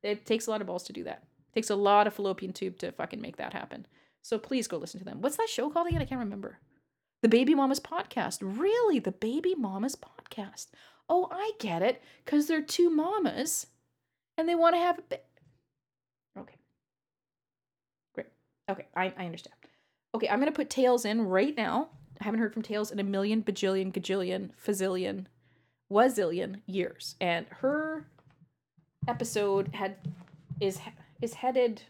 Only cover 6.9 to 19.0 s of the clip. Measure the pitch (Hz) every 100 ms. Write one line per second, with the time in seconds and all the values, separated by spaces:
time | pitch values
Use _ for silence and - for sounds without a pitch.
6.9 | _ _ _ 226 226 262 302 269 269 -
7.9 | 339 - - 185 - 190 208 370 466 466
8.9 | 294 - 190 220 269 359 370 214 190 240
9.9 | - - - - - 196 - - - -
10.9 | _ _ 349 359 349 427 427 214 165 190
11.9 | 247 - - - 294 294 320 302 - 349
12.9 | 311 320 415 311 - 311 - - _ _
13.9 | _ _ _ _ - 320 349 330 349 349
14.9 | 349 - - _ _ _ _ _ _ _
15.9 | _ _ _ _ - - _ _ _ _
16.9 | _ _ _ _ _ _ _ _ _ _
17.9 | _ _ - - _ _ _ - 190 -
18.9 | -